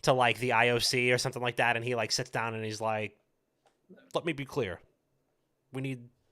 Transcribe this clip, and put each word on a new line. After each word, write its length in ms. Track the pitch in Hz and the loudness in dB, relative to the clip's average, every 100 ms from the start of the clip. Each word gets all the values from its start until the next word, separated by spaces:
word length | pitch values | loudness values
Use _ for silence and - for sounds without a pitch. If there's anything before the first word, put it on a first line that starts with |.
to, 100 | - | 4
like, 260 | 131 120 113 | 4 4 2
the 140 | 123 | 2
I 160 | 113 120 | 4 4
O 100 | 120 | 4
C 320 | - 127 123 | 2 2 2
or 60 | 123 | 2
something 240 | 135 123 | 0 -2
like 160 | 123 117 | -4 0
that, 180 | 120 | 0
and 80 | 117 | 0
he, 120 | 120 | -2
like, 160 | 120 110 | -2 -2
sits 180 | - 127 | -2 -2
down 240 | 123 113 | -4 -4
and 100 | 113 | -4
he's 180 | 110 107 | -6 -4
like, 360 | 110 110 107 _ _ _ _ _ _ _ _ - _ | -2 -2 -4 _ _ _ _ _ _ _ _ -20 _
Let 120 | 175 | -4
me 80 | 175 | -2
be 120 | 143 | -4
clear. 340 | 139 - 107 85 - _ _ _ _ _ _ _ _ | -4 -2 -2 -4 -12 _ _ _ _ _ _ _ _
We 80 | 131 | -8
need 280 | 135 127 120 _ _ | -6 -8 -12 _ _